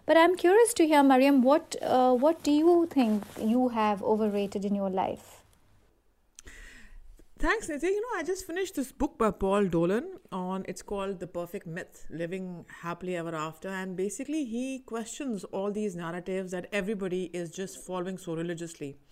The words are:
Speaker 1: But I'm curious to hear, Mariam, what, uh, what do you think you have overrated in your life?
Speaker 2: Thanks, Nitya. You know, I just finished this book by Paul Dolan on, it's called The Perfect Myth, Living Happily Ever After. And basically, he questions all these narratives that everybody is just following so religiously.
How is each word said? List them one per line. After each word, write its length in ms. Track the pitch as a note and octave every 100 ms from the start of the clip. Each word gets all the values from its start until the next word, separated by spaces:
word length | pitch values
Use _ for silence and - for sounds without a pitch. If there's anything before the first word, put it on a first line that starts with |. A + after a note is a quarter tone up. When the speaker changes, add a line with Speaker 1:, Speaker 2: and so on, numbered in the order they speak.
| -
Speaker 1:
But 60 | D#4+
I'm 180 | E4+
curious 400 | F#4 F4 G#4 A4+
to 120 | - D#4
hear, 160 | D4
Mariam, 400 | C#4 C4 C#4 C#4
what, 340 | B3 D#4 - -
uh, 340 | - B3+ B3+
what 280 | B3+ D4 E4
do 80 | D4
you 380 | D4 E4 F4 E4
think 320 | C#4 A3+ G#3+ G3+ -
you 280 | A3 B3 B3+
have 340 | A3+ G#3+ G3
overrated 640 | - G#3+ G#3+ G3+ G3+ G3+
in 100 | G3
your 160 | G3+ G3
life? 540 | F#3 G3 - - - _ _ _ _ _ _ _ _ _ _ - - - - - - - - - -
Speaker 2:
Thanks, 300 | D#4 A4 F#4+
Nitya. 160 | D4
You 160 | E4+ G#4
know, 160 | B4 G4
I 40 |
just 220 | D#4 F#4+ -
finished 280 | E4+ F#4+
this 180 | - B3+
book 240 | - C#4+ -
by 140 | A3
Paul 360 | - F#3+ G3+ G3
Dolan 520 | E3 F3 G#3+ F#4 F#4 -
on, 320 | F#3+ F#3 F#3+ -
it's 140 | F#3+
called 380 | - G3+ G3 F#3
The 60 | F3
Perfect 400 | F3 E3+ G3+ E3+
Myth, 400 | D#3+ - - -
Living 560 | D3+ E3 F#3+ F#3 F3 - -
Happily 340 | E3+ E3+ F3+ F3
Ever 180 | E3
After. 340 | D#3+ D#3+ D#3 F#3+
And 280 | F#3+ F#3+ F3+
basically, 480 | G3+ - C4+ D#4
he 360 | B3 A#3 C4 C4
questions 640 | - A3+ A3 - C#4 G3+
all 260 | F#3 G3 G3+
these 260 | G#3 G#3+ F3
narratives 540 | E3 F3 F3 F#3+ F#3
that 180 | F3+ F3+
everybody 580 | G#3 F#3+ G#3 F#3+ F#3 F#3
is 180 | F3+ E3+
just 280 | F#3 F#3+ -
following 400 | - F#3 F3+ F#3
so 160 | F3
religiously. 600 | D#3+ E3+ E3+ E3+ - C#3+ C#3 -